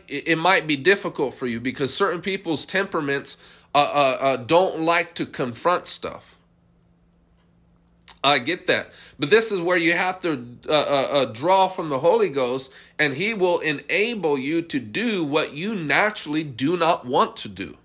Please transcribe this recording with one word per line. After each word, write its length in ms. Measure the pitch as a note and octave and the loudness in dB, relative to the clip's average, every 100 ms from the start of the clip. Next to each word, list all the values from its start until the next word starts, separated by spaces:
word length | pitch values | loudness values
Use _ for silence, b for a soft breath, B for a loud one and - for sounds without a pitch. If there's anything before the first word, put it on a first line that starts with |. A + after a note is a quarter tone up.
| - | -12
it, 180 | C#3+ - | -6 0
it 100 | E3 | 2
might 300 | F3 F#3 D#3 | 4 2 2
be 100 | C#3+ | 0
difficult 580 | C3+ G3 F3 D#3 C3+ | 2 2 0 -4 -4
for 120 | - B2+ | -4 -6
you 140 | A2+ | -4
because 340 | A#2+ A#2 C3+ | -6 -4 -4
certain 280 | - G3 F3 | 0 0 -2
people's 420 | F3+ F#3+ E3 C#3+ | -4 -4 -4 -4
temperaments, 720 | - F#3 F#3+ F3 C#3+ C#3 - - B B B | -2 -2 -2 -2 -2 -4 -6 -14 B B B
uh, 40 | C#3+ | 2
uh, 460 | C#3+ D3 C3+ B2+ | 2 4 2 2
uh, 120 | C3+ C3 | 0 0
don't 440 | A#2 E3 F#3 D#3 | 2 4 4 0
like 340 | D#3+ E3+ E3+ - | 2 2 0 -6
to 100 | C#3 | -8
confront 600 | - C3 A#2 E3+ F3+ - | -6 -6 -2 0 0 -2
stuff. 520 | - E2+ C#2+ - - _ _ _ _ _ _ _ _ _ _ _ _ _ _ _ _ - - | -10 -10 -12 -18 -20 _ _ _ _ _ _ _ _ _ _ _ _ _ _ _ _ -20 -4
I 160 | C3+ C#3+ | 2 2
get 280 | B2 F3 - | 0 -4 0
that. 240 | A#2 F2 B B B | 0 -2 B B B
But 120 | C#3+ | 4
this 200 | G#3+ A3+ | 4 4
is 100 | G3 | 0
where 180 | E3+ F3+ | 0 2
you 160 | E3 | 2
have 260 | E3+ F#3 F#3 | 2 0 -2
to, 260 | F3 C#3+ A#2+ A#2+ - | -2 -4 -6 -12 0
uh, 40 | |
uh, 360 | D3+ - C#3 C3 | 2 2 2 2
uh, 140 | C#3+ B2+ | 2 0
draw 420 | A2+ D#3+ F#3+ F#3+ | 0 2 4 4
from 200 | F#3 E3 | 0 -4
the 120 | C3+ | 0
Holy 280 | D#3+ A3+ G3 | 4 4 2
Ghost, 420 | C#3 B2 C3 - B B B | 0 -2 -2 -6 B B B
and 160 | D3+ | 0
he 180 | C3 G3+ | 0 -4
will 280 | A3 F3+ F3 | 0 2 2
enable 800 | D#3 C#3+ - D#3+ G#3+ G#3 E3 C#3+ | 0 -4 -2 -2 0 -2 0 0
you 220 | C3 E3 | -2 -4
to 180 | E3 C#3+ | -2 -6
do 460 | A2 B2+ A#3+ G3+ | -6 -4 -2 -2
what 300 | D3+ D#3 D3 | 0 0 -2
you 200 | C#3+ G3 | -4 -6
naturally 680 | G#3+ D3+ C#3+ G#3 G#3 - D3+ | -6 -2 0 0 -2 -6 -4
do 320 | D#3+ A2 C3+ F3+ | -6 -4 -2 2
not 300 | E3 F3 B2 | 2 2 0
want 300 | D3 E3 - | 0 0 -2
to 120 | A2 | -12
do. 300 | F#2+ F#2 - | -10 -12 -14